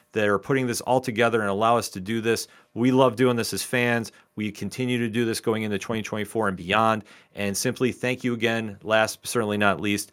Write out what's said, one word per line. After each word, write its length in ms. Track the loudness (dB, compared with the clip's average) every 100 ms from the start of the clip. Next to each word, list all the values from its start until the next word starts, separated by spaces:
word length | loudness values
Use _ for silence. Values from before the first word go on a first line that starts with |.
| _
that 140 | 0 2
are 120 | 2
putting 260 | 0 -2 0
this 160 | -4
all 180 | 0 0
together 420 | 0 0 2 2
and 80 | 0
allow 280 | 0 2 2
us 100 | 0
to 120 | -8
do 180 | -6 -2
this. 280 | 0 -2 -4 -16 _
We 180 | 0 2
love 240 | 6 4 4
doing 200 | 2 2
this 180 | -2
as 80 | -4
fans. 500 | -2 0 2 0 -4 -12 _ -6
We 160 | -6
continue 460 | -6 -10 -6 -4 -2
to 100 | -2
do 160 | -2
this 160 | -2 -2
going 240 | -2 -2
into 140 | -2 -4
twenty 240 | -4 -6
twenty-four 460 | -6 -8 -6 -2 -2
and 100 | -2
beyond. 460 | 0 2 4 2 -4 -20 _ -6
And 200 | -4 -2
simply 360 | -4 0 -2
thank 320 | 0 -4 -2
you 100 | -2
again, 440 | 0 0 -2 -4 -8
last 400 | 0 2 2 -2
but 80 | -4
certainly 280 | -2 0 2
not 220 | 2 2
least, 320 | 0 -2 -4